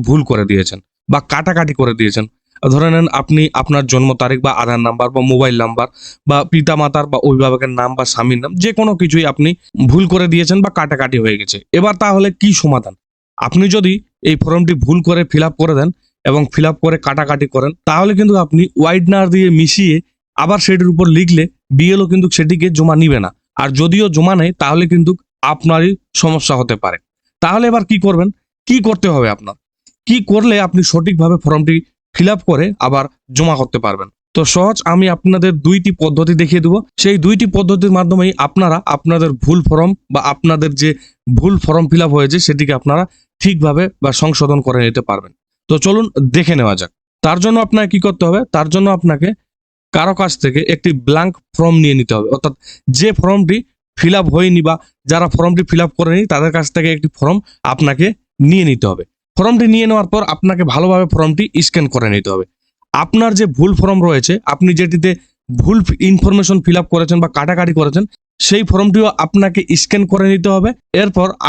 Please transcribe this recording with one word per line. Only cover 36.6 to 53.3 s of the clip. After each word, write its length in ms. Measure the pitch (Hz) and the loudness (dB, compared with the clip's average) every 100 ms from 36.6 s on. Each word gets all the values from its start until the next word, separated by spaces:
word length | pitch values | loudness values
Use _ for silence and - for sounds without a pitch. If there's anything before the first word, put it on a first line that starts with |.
| 165 | 2
দেবো। 120 | 196 - - | 0 -2 -2
সেই 160 | 196 202 170 | 0 2 2
দুইটি 200 | 214 220 190 | 2 0 0
পদ্ধতির 400 | 185 196 196 185 | 0 0 2 2
মাধ্যমেই 340 | 175 185 185 180 143 | 2 2 0 0 -2
আপনারা 320 | - 180 165 - 143 | 0 0 0 -2 -4
আপনাদের 360 | 160 170 160 127 | -2 0 0 -2
ভুল 160 | - 175 147 | 0 2 2
ফর্ম 240 | 156 170 196 _ | 2 0 -2 _
বা 80 | 139 139 | -4 -4
আপনাদের 380 | 139 165 160 156 139 | -2 0 0 -2 -2
যে 80 | 151 139 - _ - 117 | -2 -2 -10 _ -2 0
ভুল 160 | 160 196 | 2 0
ফর্ম 200 | - 160 156 | 0 0 2
ফিল 140 | 165 165 | 2 2
আপ 60 | 143 | 2
হয়েছে 200 | 143 175 165 | 0 0 -2
সেটিকে 280 | 143 147 131 | -2 -2 -2
আপনারা 240 | 151 151 185 _ _ _ | -2 -2 -4 _ _ _
ঠিকভাবে 420 | 196 175 151 147 190 - | -2 0 0 0 -2 -2
বা 60 | 139 131 | -4 -2
সংশোধন 380 | 156 151 143 143 131 | -2 0 0 0 0
করে 140 | 123 117 | 0 0
নিতে 140 | 117 - | -2 -4
পারবেন। 220 | 101 92 _ _ _ _ | -6 -8 _ _ _ _
তো 60 | 160 190 | 0 2
চলুন 200 | 208 226 - 131 156 | 0 0 -2 0 0
দেখে 200 | 170 156 | 0 0
নেওয়া 160 | 113 92 | 0 -2
যাক। 120 | 90 _ _ _ | -6 _ _ _
তার 140 | 156 175 | -2 0
জন্য 140 | 208 226 220 | 0 0 0
আপনাকে 220 | 220 208 | -2 0
কি 60 | 196 202 | -2 -2
করতে 180 | 185 170 | -2 0
হবে? 140 | 196 254 156 | 0 -2 -4
তার 120 | 156 | -2
জন্য 140 | 185 196 185 | 0 0 0
আপনাকে 300 | 170 143 180 214 _ _ _ _ _ | 0 0 -2 -6 _ _ _ _ _
কারো 200 | 156 170 185 | -4 -2 -2
কাছ 100 | 185 - | -4 -2
থেকে 160 | 139 135 160 | -2 -2 -2
একটি 160 | 165 180 139 120 | -2 -2 -2 0
ব্ল্যাঙ্ক 280 | 156 180 - _ - | 0 0 -6 _ -2
ফর্ম 200 | 165 165 | 2 4
নিয়ে 120 | 151 135 | 2 2
নিতে 140 | 117 110 | 0 -2
হবে, 100 | 107 131 | -2 -4
অর্থাৎ 180 | 151 135 - - - 127 | -4 -8 -18 -10 -4 0
যে 100 | 208 196 | 0 0
ফর্মটি 380 | 180 | 0